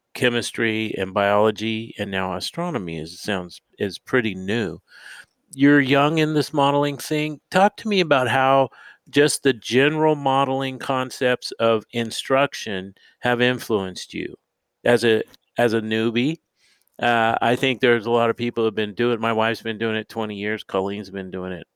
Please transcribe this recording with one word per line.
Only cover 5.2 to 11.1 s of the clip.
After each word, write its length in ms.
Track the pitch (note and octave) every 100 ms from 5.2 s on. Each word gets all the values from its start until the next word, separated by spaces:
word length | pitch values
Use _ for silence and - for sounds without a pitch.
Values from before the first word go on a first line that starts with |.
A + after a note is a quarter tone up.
| - _ _
You're 260 | C3+ C#3 D3
young 380 | C3+ C#3 D3 D#3+
in 160 | D#3
this 180 | D3+ C3+
modeling 460 | D3+ C#3 C#3+ D3 C#3
thing. 420 | - D#3 D3+ D3+ _
Talk 280 | F#3 G3+ -
to 100 | A3
me 120 | G3+
about 280 | E3 C#3 B2
how 400 | C3+ C3+ C3+ C3 - - - _
just 340 | C#3+ D3 -
the 120 | C#3
general 640 | A#2+ - A#2+ C#3+ D#3 D#3 D3+
modeling 600 | C#3 C3+ C3+ C3+ C3+ B2+
concepts 720 | - C3 B2+